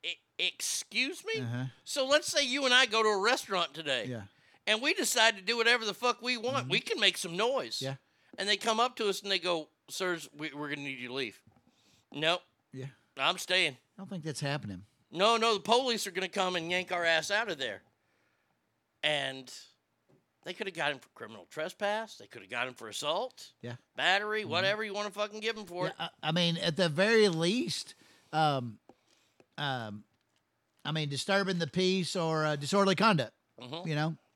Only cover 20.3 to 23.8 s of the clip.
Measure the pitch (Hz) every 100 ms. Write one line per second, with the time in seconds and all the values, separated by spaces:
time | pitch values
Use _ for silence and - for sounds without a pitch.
20.3 | _ - 180 196 170 147 135 - - 107
21.3 | 107 87 151 165 - 202 214 214 - -
22.3 | 120 - 120 127 127 113 104 147 175 254
23.3 | - - _ 120 120